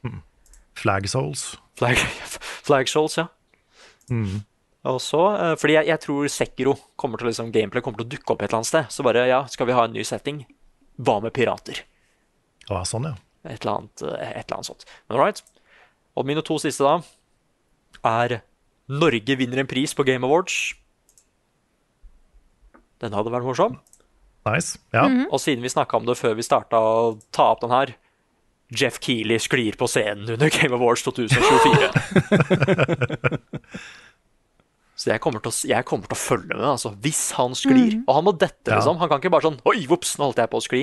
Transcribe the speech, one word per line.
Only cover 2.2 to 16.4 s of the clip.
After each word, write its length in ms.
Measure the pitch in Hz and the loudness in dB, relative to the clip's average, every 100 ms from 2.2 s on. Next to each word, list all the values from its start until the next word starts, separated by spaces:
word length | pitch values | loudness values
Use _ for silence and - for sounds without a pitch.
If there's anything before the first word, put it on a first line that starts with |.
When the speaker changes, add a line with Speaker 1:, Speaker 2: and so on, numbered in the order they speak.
| - | -14
Speaker 2:
<laughs> 360 | - - - - | -14 -14 -14 2
Flag 240 | 143 131 | 2 2
Souls, 260 | 151 156 - | 0 0 -2
ja. 100 | 165 _ _ _ _ _ - _ _ | -4 _ _ _ _ _ -20 _ _
Speaker 1:
Mm. 320 | 120 104 104 104 _ _ _ 135 | -4 -2 -6 -10 _ _ _ -4
Speaker 2:
Og 140 | 127 | -4
så, 180 | - 151 190 208 | -2 2 2 2
eh, 140 | 170 156 | 0 2
fordi 220 | 147 156 | 4 4
jeg, 80 | 151 | 4
jeg 120 | 160 | 0
tror 240 | - 143 143 | -2 -2 -2
Sekiro 460 | - 117 - 131 135 _ - | -2 -4 0 0 0 _ -8
kommer 160 | 139 110 | -6 -4
til 80 | 120 | -4
å 60 | |
liksom, 160 | 113 117 110 | -4 0 0
gameplay 260 | 104 123 | 0 -2
kommer 220 | 123 107 | -6 -8
til 20 | 117 | -10
å 60 | |
dukke 220 | 143 - - | -10 -4 -2
opp 80 | |
et 80 | 101 | 0
eller 80 | 185 | -2
annet 80 | - | 0
sted. 220 | 165 135 | -2 -2
Så 80 | - 131 | 0 2
bare, 160 | 113 127 | 4 4
ja, 80 | 127 135 | 2 0
skal 160 | - 120 | -4 0
vi 80 | |
ha 140 | 123 113 | 2 2
en 80 | 110 | 0
ny 80 | 110 | -6
setting? 380 | 113 - 147 127 _ _ _ _ - | -6 -8 -10 -16 _ _ _ _ -4
Hva 140 | 127 107 | 0 0
med 100 | 113 | -2
pirater? 480 | - 110 - - - - _ _ _ _ _ _ _ - | -2 -2 -2 -8 -14 -16 _ _ _ _ _ _ _ -8
Speaker 1:
Ja, 140 | 95 92 | -6 -6
sånn, 220 | 113 156 | -6 -8
ja. 60 | 117 _ _ - | -10 _ _ -16
Speaker 2:
Et 80 | 110 110 | -10 -6
eller 140 | 104 | -6
annet, 240 | 104 - - | -8 -10 -8
eh, 240 | - - - | -8 -8 -10
et 100 | - | -8
eller 140 | - | -8
annet 100 | - | -10
sånt. 160 | - - - _ | -16 -20 -20 _
Men 80 | 113 | 0
all 60 | 170 | 0
right. 160 | 208 _ _ _ _ _ _ _ - | -2 _ _ _ _ _ _ _ -6
Og 100 | 131 | -4
mine 140 | 151 | -4